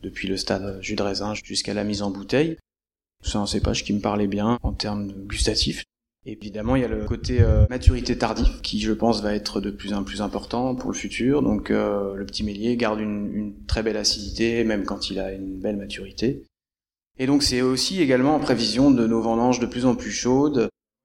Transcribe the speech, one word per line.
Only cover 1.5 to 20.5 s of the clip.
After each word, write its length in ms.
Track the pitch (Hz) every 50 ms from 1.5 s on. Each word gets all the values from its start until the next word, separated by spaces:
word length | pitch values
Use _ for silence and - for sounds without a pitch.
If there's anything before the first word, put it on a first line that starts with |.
| 101 - - - 101
la 120 | 104 104
mise 180 | 104 104 98 104
en 80 | 101
bouteille. 480 | 95 98 98 92 - 131 156 165 165 - _ _ _ _ _ _ _ _ _ _ _ _ -
C'est 160 | - - 107
un 80 | 101
cépage 360 | 101 - 101 92 104 107 - -
qui 120 | - 104
me 60 | 104
parlait 260 | - 104 104 104 104
bien 320 | 98 101 101 101 110 120 120 -
en 120 | 110 104
termes 360 | - - 107 104 104 101 98
gustatifs. 720 | 95 98 98 101 110 - - 113 107 - - - - - - - _ _ _ _ _ _ _
Et 60 | - 107
évidemment, 440 | - 104 107 98 107 107 117 131
il 60 | 135 123
y 20 |
a 40 | 110
le 180 | 110 107 107
côté, 340 | 107 117 113 - - 123 120
euh, 240 | 113 110 110 110 104 -
maturité 480 | 127 127 123 - 127 123 120 123 120 -
tardive, 420 | 120 110 110 107 127 - - -
qui, 180 | - - - 107
je 140 | 107 110 107
pense, 300 | 107 113 117 113 104 104
va 120 | 104 104
être 280 | 104 104 - - 104 98
de 80 | 101
plus 240 | 101 - - 101 104
en 100 | 101 98
plus 160 | 98 98 101
important 540 | 104 98 - 101 - - - 117 127 131 123
pour 180 | 127 - 104 104
le 40 |
futur. 440 | - - 101 - - 113 127 139 147
Donc, 300 | 135 110 107 101 98 -
euh, 440 | 107 107 107 104 101 101 101 98 98
le 120 | 98 101
petit 160 | 98 - - 110
mélier 340 | 104 101 101 107 120 123
garde 240 | 120 120 107 107 107
une, 320 | 107 107 104 104 104 101 -
une 300 | 104 104 104 - - -
très 180 | - - 113 110
belle 140 | 110 104
acidité, 680 | - 104 - - 110 101 - - - 113 117 117 117 113
même 200 | 110 107 101 95
quand 240 | - 101 - - -
il 100 | 98 95
a 140 | 95 95 95
une 280 | 95 95 95 95 92
belle 180 | 92 107 107 101
maturité. 680 | 98 101 - 95 98 95 - - 110 120 143 - - _ _ _ _ _ _ _ _ _ _ _ _ _ _
Et 100 | - 131
donc, 180 | 131 143 143 139
c'est 180 | - 127 123 127
aussi 380 | 127 131 127 - - 190 190
également 340 | 160 131 127 127 127 143 151
en 60 | 139
prévision 500 | - - 127 113 117 104 104 120 139 143
de 160 | 131 120 113
nos 160 | 113 113 113 110
vendanges 380 | 117 113 113 120 127 123 117
de 60 | 120
plus 200 | 107 - 123 123
en 80 | 127 117
plus 160 | - - 104
chaudes 580 | 101 - - 120 127 135 143 151